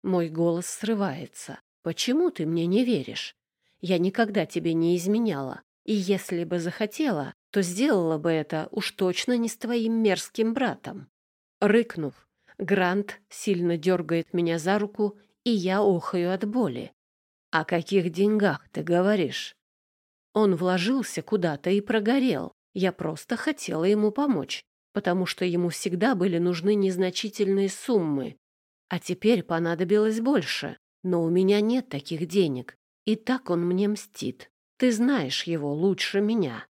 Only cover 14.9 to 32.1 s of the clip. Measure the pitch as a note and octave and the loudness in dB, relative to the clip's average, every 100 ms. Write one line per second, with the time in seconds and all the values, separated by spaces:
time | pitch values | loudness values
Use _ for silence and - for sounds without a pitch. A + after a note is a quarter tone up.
14.9 | G#3 G#3 G3+ _ _ - A3 F3+ F#3+ G3+ | -2 -4 -4 _ _ 0 0 2 2 4
15.9 | F3 - F3+ F3 F#3 G#3 A#3+ F#3+ B2 - | 2 -2 -2 -2 -2 -2 -2 -2 -4 -12
16.9 | _ _ _ _ _ _ D#3+ D#3+ E3+ - | _ _ _ _ _ _ -2 0 -2 2
17.9 | G3 E3+ D#3+ G#3 G#3+ G3+ C#3 _ - D#3 | 0 2 0 2 4 2 0 _ -8 0
18.9 | F3 F#3+ G#3 D3 - - _ _ _ _ | 2 4 2 0 -4 -10 _ _ _ _
19.9 | _ _ _ _ G#3+ G#3+ E3+ F3+ F3+ F#3 | _ _ _ _ 2 2 4 2 2 0
20.9 | C4+ G#3+ - - G#3 F3 C#3+ F3+ G3+ G3+ | 0 -2 -8 -2 0 0 -2 0 0 2
21.9 | A3 G#3 C#4 B3+ C#3+ F2 _ _ F#3+ F#3 | 0 2 2 2 0 -4 _ _ -2 -2
22.9 | - D#3+ D#3 - A#3 - D4+ - D#3+ F3 | -2 -6 -6 -6 -4 -4 -4 -4 0 2
23.9 | G#3 G#3+ G#3+ D4 F#3 C3+ - _ _ _ | 2 2 0 0 0 -2 -10 _ _ _
24.9 | - F#3+ F#3 F3+ - F#3 F3 F3 - F#3+ | -4 0 0 -2 -2 -2 0 -2 -2 -2
25.9 | F3 A3 G#3+ F#3+ E3+ F3 F3 F#3 G#3 G3 | 2 2 4 2 4 2 2 2 4 4
26.9 | F3+ F#3 F#3 A3 - G3 G3 G3 - - | 2 0 0 -6 -2 2 2 2 -2 0
27.9 | A3 D#3+ C#3+ A#2+ - _ _ _ _ _ | 2 2 0 -2 -10 _ _ _ _ _
28.9 | F3 - F3 G#3+ A3+ - E3 E3+ E3 F3+ | -6 -4 0 2 2 0 0 0 0 2
29.9 | G#3 G#3+ A3 A#3+ C#4 D3 - C#3+ - _ | 2 2 0 2 0 0 -6 -8 -12 _
30.9 | _ F#3 F3 E3 F3 F#3+ G#3 G#3+ B3+ - | _ -2 0 2 4 4 4 2 0 -2
31.9 | C#3 - | -10 -8